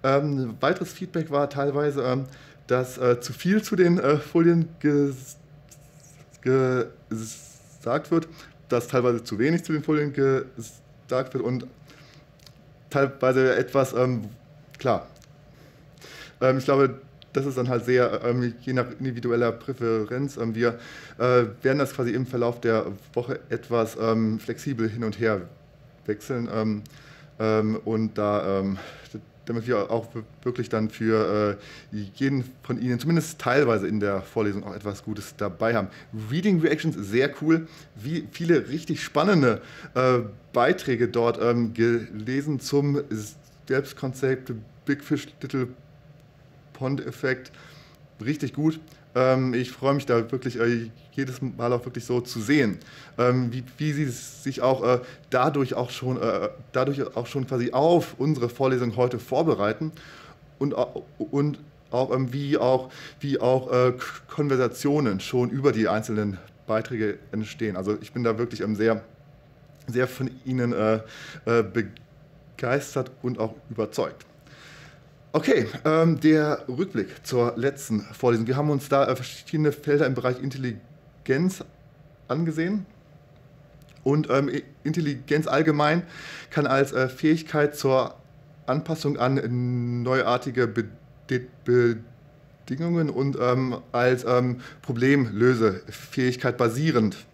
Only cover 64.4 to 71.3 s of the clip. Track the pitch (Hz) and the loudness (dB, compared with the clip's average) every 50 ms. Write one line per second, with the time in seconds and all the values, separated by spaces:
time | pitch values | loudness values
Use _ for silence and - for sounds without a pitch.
64.4 | 147 143 135 131 127 117 127 - - 143 143 151 143 113 98 95 - - - 123 | 0 0 2 2 2 0 -2 -2 0 0 2 2 2 2 0 -2 -4 -2 0 0
65.4 | 123 123 - 139 131 143 113 110 107 87 98 110 104 - 110 107 104 104 95 90 | 0 0 -2 2 2 2 2 4 2 2 2 0 -2 -2 -2 -2 -2 -2 -4 -6
66.4 | - - _ _ _ - 110 110 113 - 131 110 110 104 98 - - - - 110 | -14 -20 _ _ _ -2 -2 -2 -2 -4 -4 -2 -2 -2 -2 -6 -10 -8 -8 -6
67.4 | 107 107 - - 113 107 95 90 95 101 107 - - - - 123 120 117 110 107 | -6 -8 -6 -6 -6 -4 -4 -4 -2 -2 -4 -4 -6 -10 -6 -2 0 0 0 0
68.4 | 123 117 - - - 107 107 101 110 113 113 110 - - - - - - - - | -2 -4 -4 -6 -4 -4 0 2 2 2 2 0 -4 -14 -20 -20 -20 -20 -20 -20
69.4 | - - - - - - - - - - 113 123 127 127 - - 131 127 - - | -20 -20 -20 -20 -20 -20 -20 -14 -12 -4 0 0 0 0 -2 -6 -6 -6 -6 -10
70.4 | - 127 127 127 123 120 120 92 107 110 110 110 110 - - - - - | -8 -4 -2 0 0 0 0 0 2 2 2 0 -2 -10 -18 -18 -18 -18